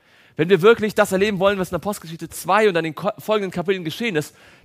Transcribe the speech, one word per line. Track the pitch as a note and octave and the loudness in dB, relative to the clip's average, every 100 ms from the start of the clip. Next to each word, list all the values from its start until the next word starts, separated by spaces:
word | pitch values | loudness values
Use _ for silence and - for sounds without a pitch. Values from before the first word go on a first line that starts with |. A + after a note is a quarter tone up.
| _ _ _ - | _ _ _ -4
Wenn | E3 | 2
wir | F#3+ | 4
wirklich | G3 A#3 G#3+ - | 6 4 2 0
das | G#3 | 0
erleben | F#3+ G#3 G3 | 2 0 2
wollen, | G3 G3+ | 0 0
was | F3+ | -2
in | F3 | -6
Apostelgeschichte | G3 G#3 E3 E3 E3 | -6 -8 -12 -14 -14
zwei | - D#3+ G3 G#3+ | -6 2 4 4
und | |
dann | E3+ D#3+ | 2 -2
in | D3 | -4
ko-, | F#3+ - | -6 -6
folgenden | E3+ G#3+ G3 | -2 -2 -2
Kapiteln | E3+ F3 F#3+ | -4 -2 -4
geschehen | D#3+ - A#3 D#3 | -4 -6 -4 -4
ist, | D3 - - - | -4 -10 -20 -20